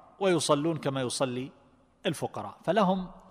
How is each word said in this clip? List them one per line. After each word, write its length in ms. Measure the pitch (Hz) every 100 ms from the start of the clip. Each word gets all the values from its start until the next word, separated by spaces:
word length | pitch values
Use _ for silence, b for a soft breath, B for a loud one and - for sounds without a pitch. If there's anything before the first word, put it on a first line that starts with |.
| - -
ويصلون 560 | 196 170 - 147 160 156
كما 240 | 147 135
يصلي 500 | 123 - 135 123 135 - _ _ _ _ 196
الفقراء، 500 | 151 123 - 104 -
فلهم 460 | - 202 185 190 185 - -